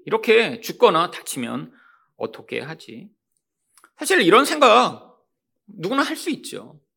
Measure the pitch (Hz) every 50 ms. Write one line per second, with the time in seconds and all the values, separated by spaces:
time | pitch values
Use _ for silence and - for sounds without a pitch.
0 | - 147 147 - - 233 214 226 226 165 120 113 - - 170 - 240 220 175 160
1 | 170 - - - - - - 135 120 117 117 131 160 - _ _ _ _ _ _
2 | _ _ _ - 117 113 - - 110 - 127 117 123 151 160 160 - - 113 117
3 | 190 214 _ _ _ _ _ _ _ _ _ _ _ _ _ _ _ _ _ -
4 | 302 - 381 339 214 165 190 240 285 - 330 302 285 240 214 247 247 185 117 -
5 | - _ _ _ _ _ _ _ _ _ _ _ _ - - 180 160 190 262 277
6 | 294 277 311 311 - 359 277 - - - - 101 101 - - _ _ _ _